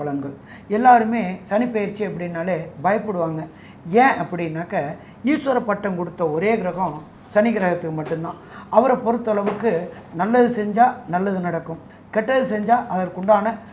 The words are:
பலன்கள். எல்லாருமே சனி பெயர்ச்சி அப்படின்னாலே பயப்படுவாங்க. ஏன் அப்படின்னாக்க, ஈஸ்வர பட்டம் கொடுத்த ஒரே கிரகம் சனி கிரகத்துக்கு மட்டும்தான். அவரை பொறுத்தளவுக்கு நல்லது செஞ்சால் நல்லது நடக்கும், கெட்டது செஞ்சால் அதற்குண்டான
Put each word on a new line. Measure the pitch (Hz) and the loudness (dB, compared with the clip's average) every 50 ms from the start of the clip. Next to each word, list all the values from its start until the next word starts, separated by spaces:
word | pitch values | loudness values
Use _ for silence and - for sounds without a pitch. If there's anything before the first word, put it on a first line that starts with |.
பலன்கள். | 147 147 139 143 139 139 - - - - - - - - 202 | -6 -4 -4 -4 -6 -8 -10 -14 -16 -20 -20 -16 -6 -2 0
எல்லாருமே | 220 254 254 247 233 226 220 233 233 196 180 185 180 - - | 4 8 8 8 8 6 2 0 -2 -2 -2 -4 -8 -4 -2
சனி | 202 220 247 247 233 | 0 0 0 0 -2
பெயர்ச்சி | 214 202 180 - - 208 185 | -2 -2 -4 -4 -4 -6 -6
அப்படின்னாலே | 160 165 175 175 170 165 170 185 180 160 165 - - - 139 | -4 -6 -6 -6 -6 -4 -2 -2 -2 -2 -4 -8 -8 -2 0
பயப்படுவாங்க. | 185 208 220 208 214 196 180 165 165 156 160 156 - - - - - - - - 165 175 226 | 0 0 0 -2 -4 -4 -2 -2 -2 -4 -6 -8 -10 -14 -20 -20 -20 -20 -18 -6 2 4 6
ஏன் | 262 262 - - | 6 6 4 0
அப்படின்னாக்க, | 170 151 185 165 175 165 156 160 170 - 208 175 143 147 175 - - - - - - 247 | -4 -6 -6 -6 -4 -4 -4 -6 -6 -4 -4 -4 -4 -4 -6 -12 -16 -20 -14 -4 -2 0
ஈஸ்வர | 311 294 285 277 247 247 240 214 | 0 0 0 0 0 0 0 -2
பட்டம் | 202 202 208 202 185 175 | -2 -2 -2 -4 -4 -4
கொடுத்த | 180 170 - - 175 156 147 | -6 -6 -4 -2 -2 -2 0
ஒரே | 165 180 214 226 202 | 0 2 2 2 0
கிரகம் | 180 180 165 180 190 165 147 156 156 - - - - - - | 0 -4 -4 -2 -4 -4 -4 -8 -14 -18 -20 -20 -14 -2 2
சனி | 208 220 233 208 | 2 2 4 2
கிரகத்துக்கு | 208 190 180 175 175 170 160 156 156 | 2 2 2 0 0 -2 -4 -6 -6
மட்டும்தான். | 151 - 165 160 160 170 - - - - - - - - 185 214 | -4 -4 -4 -4 -4 -6 -10 -12 -16 -20 -18 -18 -8 0 4 4
அவரை | 247 269 254 - 202 | 4 4 4 2 0
பொறுத்தளவுக்கு | 220 226 233 233 220 214 202 196 208 202 - 226 226 180 165 180 180 - - - - - 165 | -2 -2 0 0 -2 0 0 0 -2 -2 -2 0 0 0 0 -2 -6 -12 -16 -18 -10 -6 -4
நல்லது | 180 214 233 247 240 233 - 214 | 0 2 4 4 4 4 2 0
செஞ்சால் | 208 208 202 220 240 254 - - - 156 165 | -2 0 4 4 4 4 2 -2 -6 -4 -2
நல்லது | 180 190 202 190 180 175 175 | -2 0 0 -2 -2 -2 -2
நடக்கும், | 165 165 160 - 165 160 - - - - - - - | -4 -4 -6 -8 -12 -12 -14 -18 -20 -20 -14 -6 -2
கெட்டது | 214 202 - 262 262 254 180 214 | -2 0 2 2 2 2 0 -2
செஞ்சால் | 208 208 214 233 247 247 - 180 | -2 2 2 2 2 2 0 -2
அதற்குண்டான | 185 185 175 - 185 185 202 214 202 202 226 226 220 - - | -2 -2 -4 -6 0 4 4 4 4 4 0 -4 -6 -10 -18